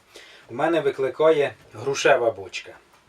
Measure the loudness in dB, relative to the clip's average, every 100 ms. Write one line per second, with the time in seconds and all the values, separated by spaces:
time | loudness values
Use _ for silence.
0 | _ -20 -20 -20 -16 -4 -2 0 -2 -2
1 | -4 2 2 4 0 -4 -20 -12 -8 0
2 | 2 4 2 -2 -8 -14 -16 -20 _ _